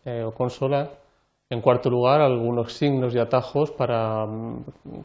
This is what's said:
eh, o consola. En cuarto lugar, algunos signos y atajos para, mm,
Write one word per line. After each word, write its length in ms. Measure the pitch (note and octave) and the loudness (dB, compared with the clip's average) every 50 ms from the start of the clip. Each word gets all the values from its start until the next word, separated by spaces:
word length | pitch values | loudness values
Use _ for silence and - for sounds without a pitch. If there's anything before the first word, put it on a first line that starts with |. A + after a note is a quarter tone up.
| - | -12
eh, 180 | B2+ A#2+ A#2 A2+ | -10 -8 -6 -6
o 100 | A2 A2 | -6 -4
consola. 580 | - B2+ B2 - - C#3 C3+ C#3+ C#3 C#3+ C#3+ - - _ _ _ _ _ _ _ _ _ - | -4 -4 -4 -4 -2 -2 0 0 0 -2 -4 -10 -18 _ _ _ _ _ _ _ _ _ -8
En 120 | B2+ A#2 | -6 0
cuarto 280 | G#2 C#3 B2 B2 - C3+ | 4 4 4 4 2 0
lugar, 320 | A#2+ B2 A#2+ B2+ C#3 D3+ | 2 2 4 4 6 6
algunos 520 | D3+ C3+ B2+ A#2+ A#2 A#2 A#2+ A#2+ A2+ A2 - | 6 4 4 2 0 0 0 0 -2 -4 -4
signos 420 | - - C#3+ C#3 C3 B2+ B2 A#2 | -2 0 0 2 2 0 0 0
y 40 | B2 | 0
atajos 520 | A#2 A#2 - B2+ B2 - - C#3 D3+ D3 | 0 2 2 0 0 0 0 0 0 0
para, 560 | - - C3 A#2+ A#2+ A2+ A2+ A2 A2 A2 A2 G#2+ | -2 -2 -2 0 0 0 0 0 -2 -2 -4 -4
mm, 380 | A2 A2 A2+ A2+ A#2 A#2+ A#2+ - - _ - - A2+ - - | -6 -8 -8 -8 -10 -10 -12 -14 -18 _ -18 -16 -16 -16 -14